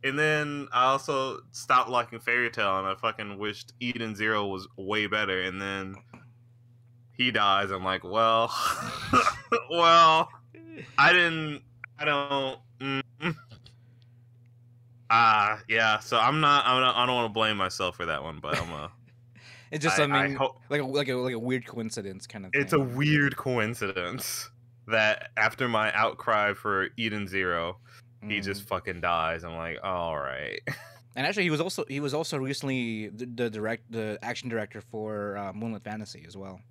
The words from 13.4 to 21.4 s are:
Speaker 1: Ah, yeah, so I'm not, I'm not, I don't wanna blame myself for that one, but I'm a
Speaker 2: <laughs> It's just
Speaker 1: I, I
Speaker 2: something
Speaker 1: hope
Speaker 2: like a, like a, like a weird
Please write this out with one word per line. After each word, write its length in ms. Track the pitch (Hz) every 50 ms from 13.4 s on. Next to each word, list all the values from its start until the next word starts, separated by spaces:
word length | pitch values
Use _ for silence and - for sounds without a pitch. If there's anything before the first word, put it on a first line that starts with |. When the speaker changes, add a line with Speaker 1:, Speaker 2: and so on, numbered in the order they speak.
| - - - - - - - _ _ - - - - - - - - - - - - - - - - - - - - _ - - - _
Speaker 1:
Ah, 480 | 113 117 117 113 107 107 101 104 107 107 -
yeah, 320 | - 110 113 113 110 107 104
so 180 | - - 127 113
I'm 200 | 113 123 147 156
not, 260 | 156 147 143 143 110
I'm 140 | 123 127 127
not, 140 | 131 127 92
I 100 | 117 123
don't 100 | 127 127
wanna 140 | 123 117 113
blame 280 | 104 113 110 110 107
myself 380 | 101 95 92 - - 98 90 87
for 100 | - 87
that 160 | 82 78 69
one, 180 | 69 82 80 78
but 220 | 71 73 78 82
I'm 100 | 87 82
a 200 | 82 73 73 - - - - _ _ - - -
Speaker 2:
<laughs> 400 | _ - - - - - - -
It's 120 | 156 151 147
just 160 | 160 95 107
Speaker 1:
I, 40 | 147
I 20 |
Speaker 2:
something 300 | 143 143 143 139 143 139
Speaker 1:
hope 240 | 131 135 127 - - - -
Speaker 2:
like 120 | 143 147
a, 40 | 139
like 220 | 131 135 143 143 -
a, 60 | 127
like 180 | 127 123 131 123
a 60 |
weird 260 | 113